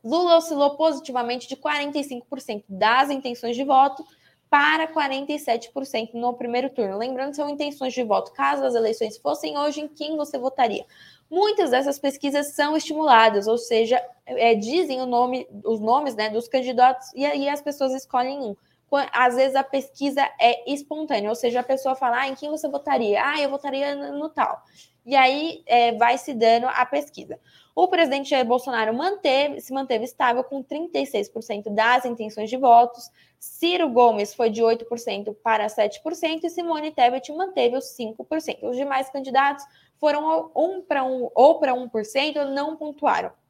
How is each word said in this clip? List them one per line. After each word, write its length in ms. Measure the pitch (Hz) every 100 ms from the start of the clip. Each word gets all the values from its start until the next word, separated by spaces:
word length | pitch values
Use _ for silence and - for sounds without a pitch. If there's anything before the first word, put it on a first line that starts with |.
Lula 360 | 226 320 349 330
oscilou 400 | 330 285 285 285
positivamente 720 | 320 277 320 247 233 247 -
de 80 | 269
quarenta 420 | 302 294 285 294
e 40 |
cinco 220 | 285 247 -
por 120 | 262
cento 240 | - 208 _
das 420 | 185 208 247 285
intenções 480 | 277 269 240 233 240
de 60 | 277
voto 380 | 262 277 285 - _ _ _ _
para 380 | 285 294 320 320
quarenta 460 | 320 285 269 285
e 40 | 294
sete 320 | 294 233 -
por 160 | 277 269
cento 320 | 226 226 233
no 160 | 240
primeiro 360 | 240 240 240 262
turno. 280 | 254 202 196
Lembrando, 380 | 247 262 277 285
são 140 | 294
intenções 440 | 285 294 285 262
de 80 | 247
voto. 300 | 226 196 190
Caso 320 | - 277 285
as 120 | 269 233
eleições 420 | 220 220 220 -
fossem 400 | 285 302 311 294
hoje, 240 | 294 294
em 60 | 302
quem 260 | - 302 311
você 240 | 294 269
votaria? 460 | 254 262 240 202 - - - _ _
Muitas 420 | 339 415 415 330
dessas 280 | 247 277 277
pesquisas 560 | 277 277 285 285 285 -
são 220 | 294 311
estimuladas, 680 | 294 302 311 233 226 208 208
ou 100 | 240
seja, 440 | - 226 226 247 - - -
é, 300 | - 233 226
dizem 460 | 214 320 320 254
o 40 | 254
nome, 400 | 240 247 254 - 202 214
os 160 | 226
nomes, 340 | 220 254 294 220
né, 140 | 214
dos 180 | 214 233
candidatos 640 | 262 254 247 254 254 -
e 120 | 247 285
aí 240 | 294 277
as 120 | 294
pessoas 320 | 294 285 269
escolhem 460 | 262 - 254 254 277
um. 160 | 233 202 _ _ _
Qua-, 180 | 277 -
às 220 | - 254 240
vezes 200 | 269 269
a 80 |
pesquisa 640 | 269 277 269 - 277 277 269 -
é 260 | 233 233 -
espontânea, 560 | 277 285 302 311 233 208
ou 60 | 233
seja, 240 | 240 247
a 40 |
pessoa 300 | 240 269 269
fala, 280 | 262 254 240
"Ah, 60 | 269
em 60 |
quem 160 | 262 294
você 180 | 302 302
votaria?" 540 | 277 294 269 220 202
"Ah, 160 | 277 302
eu 120 | 285
votaria 420 | 277 285 269 285
no, 240 | 285 285 285
no 120 | 311
tal." 340 | 302 - - _ _ _ _ -
E 100 | 269
aí, 460 | 262 285 320 - -
é, 240 | 240 233
vai 260 | 220 233 262
se 160 | -
dando 320 | 247 226 233 254
a 180 | - 247
pesquisa. 520 | 190 - - 151 - _ _ _ -
O 120 | 359
presidente 440 | 349 311 277 277
Jair 120 | 269
Bolsonaro 480 | 240 247 269 233 220
manteve, 680 | 233 349 403 294 269 294 285
se 100 | -
manteve 340 | 269 269 226 254
estável 380 | - 254 240
com 200 | 254 277
trinta 340 | 262 302 349 277
e 80 | 269
seis 240 | 214 202
por 140 | -
cento 260 | - 208 214
das 340 | 208 220 254
intenções 460 | 262 233 214 214 214
de 80 | 254
votos. 540 | 262 233 240 - - _ _ _
Ciro 480 | - - 339 359 320
Gomes 440 | 233 240 214 202
foi 160 | - 226
de 140 | 214
oito 220 | 226 226 226
por 120 | 240
cento 380 | 233 202 208 214
para 340 | 226 220 214
sete 320 | 220 214 -
por 140 | 311 330
cento 300 | 320 320 330
e 40 |
Simone 420 | 339 339 311 302
Tebet 400 | 302 247 262 262
manteve 460 | 302 381 370 240 254
os 80 | 262
cinco 360 | - 220 220 -
por 160 | 311
cento. 260 | - - 220
Os 80 | 247
demais 320 | 277 269 269
candidatos 540 | 277 269 254 277 285 - _ _ _
foram 280 | 302 294 311
ou 260 | 320 320 -
um 260 | 330 381
pra 220 | - 277
um, 260 | 262 262 240 -
ou 240 | 277 320
pra 160 | 285 247
um 120 | 247
por 160 | 220
cento 360 | 214 269 302 294
ou 60 | 277
não 280 | 269 294 311
pontuaram. 560 | 302 294 294 180 185 _